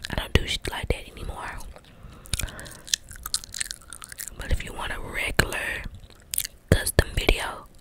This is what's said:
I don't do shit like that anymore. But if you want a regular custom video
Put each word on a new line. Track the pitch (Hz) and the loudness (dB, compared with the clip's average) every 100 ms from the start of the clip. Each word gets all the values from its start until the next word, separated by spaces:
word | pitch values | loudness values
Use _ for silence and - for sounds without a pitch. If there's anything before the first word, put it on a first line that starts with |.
| - | -2
I | - | -4
don't | - | 2
do | - - | 2 2
shit | - - | 0 -2
like | - - | -4 0
that | - - | -2 -2
anymore. | - - - - - - - - - - - - - - - - - - - - - - - - - - - - - - - - - | -10 -8 -6 -6 -8 -10 -12 -16 -18 -16 -16 -6 -2 -2 -4 -10 -12 -2 -2 -2 -10 -4 -4 -6 -6 -6 -8 -12 -14 -12 -10 -10 -8
But | - | 2
if | - - | 2 2
you | |
want | - - | -6 -4
a | - | -4
regular | - - - - - - - - - - - - - - - - - | -4 -2 -2 4 4 4 -2 -2 -4 -10 -16 -18 -4 -2 -2 -6 6
custom | - - - - - | 6 6 6 6 6
video | - - - - - - | 6 6 6 -4 -10 -18